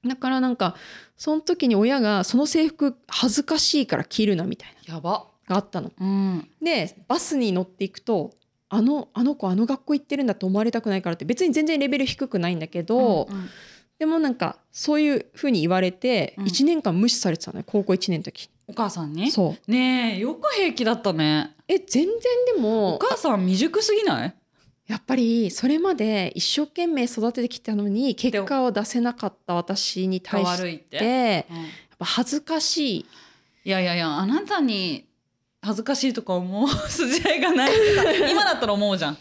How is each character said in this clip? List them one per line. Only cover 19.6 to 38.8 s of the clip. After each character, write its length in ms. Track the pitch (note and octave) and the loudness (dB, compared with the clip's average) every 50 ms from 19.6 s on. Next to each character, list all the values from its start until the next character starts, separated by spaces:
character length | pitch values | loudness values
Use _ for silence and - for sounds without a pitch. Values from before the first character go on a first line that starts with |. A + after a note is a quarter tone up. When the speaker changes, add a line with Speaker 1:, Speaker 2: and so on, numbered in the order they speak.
| _ - | _ -2
Speaker 1:
う。 20 | |
Speaker 2:
ね 440 | A3 B3+ B3+ B3+ B3+ B3+ A#3+ A3+ G3+ | 0 2 2 2 2 0 0 -2 -2
え、 40 | F#3 | -2
よ 140 | G#3 C4+ D#4+ | -4 -4 -4
く 160 | - - D5+ C5 | -4 -4 -2 0
平 180 | G#4+ F#4+ E4 | 2 0 0
気 140 | A3+ - A#3+ | 0 0 0
だ 60 | A3 | 0
っ 100 | A#3+ A#3+ | 0 0
た 100 | - G3+ | 0 -2
ね。 420 | E3+ D#3+ D#3 D3+ D3+ D3+ - - _ _ _ - | 0 2 2 2 2 0 -2 -4 _ _ _ 0
Speaker 1:
え、 100 | F4 F#4+ | 0 0
全 280 | - - - B3 D#4+ | 0 0 0 0 2
然 40 | F#4+ A4+ A#4 - B4 B4 B4 B4 B4 A#4 | 2 -2 0 0 0 2 2 2 2 2
で 80 | F4+ | 2
も。 320 | A#3 G#3 A3+ A3 G#3 F#3 D#3+ | 2 2 2 2 2 2 0
Speaker 2:
お 40 | - | 0
母 200 | - B4 C5 - | 0 0 0 0
さ 180 | - D#4 A3+ | 0 0 2
ん 40 | G3 | 2
未 180 | F#3 F#3 F#3+ F#3 | 2 2 2 2
熟 240 | B3+ E4 E4 G#4 | 2 2 2 0
す 120 | A4 A4 G#4 | 2 2 2
ぎ 80 | G#4+ G#4+ | 2 2
な 200 | F#4 D3 A#2 A#2 | 2 0 0 -2
い？ 100 | F#3 - _ _ _ _ _ _ _ _ _ _ | -6 -8 _ _ _ _ _ _ _ _ _ _
Speaker 1:
や 100 | - A3 | -6 -6
っ 60 | G3 _ | -6 _
ぱ 80 | - C4 | -2 0
り 380 | C4 A#3+ A3+ A#3 A#3 A3 F3+ | 2 2 2 2 2 2 0
そ 160 | - - - C4 | -2 0 0 2
れ 100 | D4 D#4+ | 2 2
ま 160 | F4 G4 F4+ | 2 0 0
で 380 | A#3+ G#3+ A3 A3 G3+ F3+ - - | 0 0 0 0 0 -2 -2 -4
一 100 | F3+ - | -4 -4
生 220 | - - C#4+ D4 | -2 0 -2 -2
懸 220 | C#4+ _ - F4 E4+ | -4 _ -2 -2 0
命 160 | D#4+ C4+ A#3+ | 0 0 -2
育 280 | A#3+ - A#3 G#3+ A#3 | -2 -2 -2 -2 -2
て 100 | A#3+ C4 | -2 -2
て 60 | A#3+ A#3+ | -4 -4
き 120 | - - | -6 -8
た 160 | _ - G#3+ | _ -4 -4
の 120 | G3+ G#3 G#3 | -2 -2 -2
に、 280 | G3 A3 C4 C4+ - | 0 0 0 0 -2
結 280 | - - B3+ G#3+ G3+ G3 | 0 -2 0 0 0 -2
果 180 | - C#4+ C4+ | 0 0 0
を 100 | B3+ B3 | 0 0
出 120 | G3 G#3+ G#3+ | 0 -2 -4
せ 160 | - - A#3+ | -2 -2 0
な 140 | A#3 A#3+ A#3+ | 0 0 -2
か 140 | - - F#3+ | -4 -8 -8
っ 60 | - _ _ | -8 _ _
た 80 | - F3 | -2 -2
私 540 | E3+ E3+ - G3 G3 - - - F#3 F#3 F#3 | -2 -2 -2 -4 -4 -4 -4 -2 -2 -2 -2
に 120 | F#3 F#3 | -2 -2
対 240 | F#3 - - G3+ F#3+ | -4 -2 -2 0 0
し 0 | |
て、 0 | |
Speaker 2:
が 200 | F3+ F3+ F3+ F#3 | 0 0 -2 -4
悪 60 | F3 | -6
い 60 | E3 | -6
っ 20 | D3+ | -10
て？ 680 | _ _ - D3 G#3 A#3 B3+ C4 B3 A3+ G3 D#3+ - - | _ _ -4 -2 0 0 2 2 2 2 0 0 -2 -6
う 40 | E3+ | -10
ん。 20 | |
Speaker 1:
や 60 | E3 | -10
っ 40 | D#3+ D#3 - - - _ _ _ | -10 -12 -14 -18 -20 _ _ _
ぱ 60 | F3 | -6
恥 260 | - - A#3+ B3 - | -2 0 0 0 0
ず 100 | C#4+ D4+ | -2 -4
か 200 | - - D#4+ D#4 | -4 -2 -2 -2
し 360 | - - - E4 D4 C4 F#3+ D#3+ | 0 -2 0 0 0 -2 -2 -4
い。 80 | - _ - - - - _ _ _ _ _ _ _ | -6 _ -20 -20 -20 -20 _ _ _ _ _ _ _
Speaker 2:
い 60 | - | -2
や 100 | F#3+ F#3 | 0 0
い 40 | F3+ | 2
や 100 | F3 E3+ | 0 0
い 40 | F3 | 0
や、 100 | E3 D#3+ | -2 -2
あ 180 | D3 D3+ F#3+ | -2 0 0
な 160 | G3 C4 F4 | 0 0 -2
た 180 | G4+ - G#4 F4+ | 0 -2 0 0
に 440 | D4 B3 G#3+ G3 F#3 F3 C#3+ - - _ _ _ _ _ _ _ _ _ _ _ | 2 0 0 -2 -2 -4 -4 -6 -10 _ _ _ _ _ _ _ _ _ _ _
恥 140 | - G#3 G#3 | -6 -4 -4
ず 80 | G3 A3 | -4 -2
か 100 | - C#4 | -4 -2
し 140 | C4+ C4 C4+ | 0 0 -2
い 40 | |
と 100 | A3+ A#3 | -2 -2
か 120 | - - F#3 | -4 -2 -4
思 300 | F3+ F3+ F#3 F#3+ G#3 B3 | -2 -2 -4 -2 0 0
う 40 | C#4+ | 0
筋 600 | C#4+ - D5+ - - - E4 A#3+ C4+ F4 - G#4 | 0 -2 -4 -4 -4 -2 -2 0 0 0 0 0
合 60 | D#4+ | 0
い 60 | D#4 | 2
が 120 | D4+ F4+ | 2 2
な 160 | D#4+ B3+ C4 C#4 | 2 2 4 4
い 40 | |
っ 40 | A4 | 4
て 180 | A4 G#4+ G#4 G#4 | 4 6 6 4
さ、 180 | G4 G4 E4 F4+ F#4 | 4 4 2 2 2
Speaker 1:
<laughs> 80 | - C#4 | 2 2
Speaker 2:
今 140 | - G#4 G#4 | 2 2 2
だ 100 | F#4+ D#4+ | 2 0
っ 60 | - | 0
た 60 | B3+ | 0
ら 60 | G#3+ | 0
思 180 | G3+ G3+ | 0 0